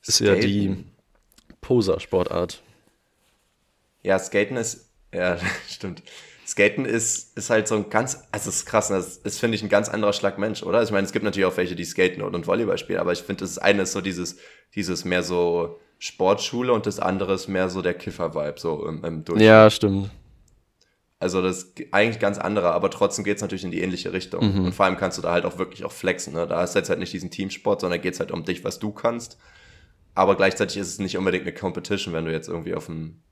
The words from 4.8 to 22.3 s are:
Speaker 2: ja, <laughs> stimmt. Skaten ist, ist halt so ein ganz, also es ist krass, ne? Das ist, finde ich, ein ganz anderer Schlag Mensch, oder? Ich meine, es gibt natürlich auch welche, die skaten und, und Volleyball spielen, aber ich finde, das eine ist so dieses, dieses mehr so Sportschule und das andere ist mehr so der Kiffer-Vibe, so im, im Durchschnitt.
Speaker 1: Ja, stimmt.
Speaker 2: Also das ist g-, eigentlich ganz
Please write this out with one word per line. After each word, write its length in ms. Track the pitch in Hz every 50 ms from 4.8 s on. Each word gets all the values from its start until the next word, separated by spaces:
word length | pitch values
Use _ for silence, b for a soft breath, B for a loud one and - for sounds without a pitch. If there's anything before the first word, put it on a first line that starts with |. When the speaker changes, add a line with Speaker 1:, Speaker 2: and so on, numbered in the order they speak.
| _ _ _ _ _ _
Speaker 2:
ja, 240 | - 92 90 90 87 85 90 92
<laughs> 160 | 90 - - -
stimmt. 340 | - - - 95 82 - b b b b b b b b b
Skaten 400 | - - - 101 208 - - 131
ist, 500 | 113 113 117 110 - - - - _ _
ist 140 | - 104 -
halt 180 | 120 110 107 -
so 60 | 117
ein 160 | 107 104 -
ganz, 360 | - 107 120 127 - - - _
also 160 | - 104 - -
es 80 | -
ist 100 | - -
krass, 220 | - - 110 104 -
ne? 80 | 101
Das 220 | 95 87 - - -
ist, 200 | _ 104 - -
finde 180 | - 117 113
ich, 60 | 101
ein 60 | 107 98
ganz 220 | 104 101 104 104
anderer 240 | - 107 104 104 101
Schlag 240 | - - 98 - -
Mensch, 240 | 101 110 104 -
oder? 200 | - 92 92 117
Ich 80 | 117 104
meine, 140 | 104 98 98
es 60 | 95
gibt 120 | - 113 104
natürlich 200 | 104 92 98 95
auch 120 | 90 - -
welche, 180 | 90 90 90
die 80 | 85 87
skaten 380 | 80 - - 92 90 90 101
und, 120 | 104 98 92
und 120 | 87 82
Volleyball 320 | 87 95 110 117 98 90 90
spielen, 220 | - - 92 90
aber 120 | 85 90
ich 80 | 87 -
finde, 220 | - - 98 - 98
das 140 | 90 - -
eine 240 | - 101 101 101
ist 100 | 95 90
so 80 | - 101
dieses, 380 | 87 95 92 85 90 85 - b b b b b b b _
dieses 300 | 104 95 87 90 80 -
mehr 180 | 90 90 90
so 560 | 87 87 90 87 87 85 85 85 82 82 b b b b b b
Sportschule 720 | - - - - 92 92 98 98 - - - 120 123 127
und 140 | 123 110 -
das 140 | 104 98 -
andere 340 | - 92 95 95 95 92 98
ist 140 | 92 - -
mehr 200 | 95 92 92 92
so 140 | 87 95
der 100 | 90 90
Kiffer-Vibe, 680 | 87 - - - 85 - 87 80 78 78 73 73 73 -
so 280 | - 85 80 76 73
im, 180 | 80 80 80 85
im 200 | 82 82 80 78
Durchschnitt. 220 | - - 104 107
Speaker 1:
Ja, 220 | 110 110 110 110 107
stimmt. 420 | - - - 101 98 98 98 104 - - - - - _ _ _ _ _ _ _ _ _ _ _ _ _ _ _ _ _
Speaker 2:
Also 220 | 92 92 90 95
das 160 | 90 92 90 -
ist 180 | - - _
g-, 120 | - - -
eigentlich 300 | - 98 107 117 113 113
ganz 180 | 107 101